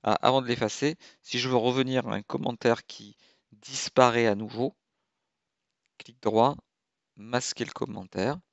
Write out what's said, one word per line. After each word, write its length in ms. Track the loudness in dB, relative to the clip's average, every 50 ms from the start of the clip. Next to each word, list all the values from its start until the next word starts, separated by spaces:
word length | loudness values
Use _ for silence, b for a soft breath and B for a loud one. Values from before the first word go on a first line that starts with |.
| 0
Ah, 100 | 0 -2 2
avant 200 | 4 4 4 4
de 60 | 2
l'effacer, 480 | 0 -2 -2 -2 -4 -2 -2 -2 -2 -2 B B B B B
si 180 | B -8 -6 -4
je 100 | -2 2
veux 80 | 2
revenir 500 | 2 2 2 2 0 0 0 0 -2 -2
à 60 | -2 -6
un 80 | -6
commentaire 640 | -6 _ -6 -4 -4 -4 -6 0 2 2 2 2 -2
qui 320 | _ -20 -20 -20 -20 -20 b b b b b b b
disparaît 760 | -20 _ _ -12 -10 -8 -8 -2 _ 4 6 6 6 4 2
à 80 | 2 2
nouveau, 400 | 0 -4 -8 -6 -6 -6 -6 _ _ _ _ _ _ _ _ _ _ _ _ _ _ _ _ _ _ _ _ _ _ _ _ _
clic 240 | _ -20 -20 -20 _
droit, 340 | -4 0 4 4 4 4 2 -2 _ _ _ _ _ _ _ _ _ _ _
masquer 500 | -20 -14 -4 -4 -4 -4 -4 -6 -6 -8
le 60 | -8
commentaire 680 | -6 -8 -8 -8 -8 -14 -14 -10 -4 -2 -2 -2 -2 -4 _ _